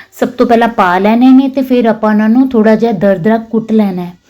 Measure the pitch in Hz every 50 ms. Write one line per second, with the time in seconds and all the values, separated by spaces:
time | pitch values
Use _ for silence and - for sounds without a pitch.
0 | - _ - - - - - - 247 - 233 233 233 226 233 - 196 180 180 185
1 | 196 208 226 240 254 262 262 262 277 269 269 285 262 262 254 247 226 226 214 220
2 | 220 214 214 208 214 220 226 262 269 262 254 220 214 226 214 214 220 233 214 170
3 | 202 196 190 185 160 214 226 226 226 - - 220 220 - 220 220 208 196 180 180
4 | 175 175 180 _ _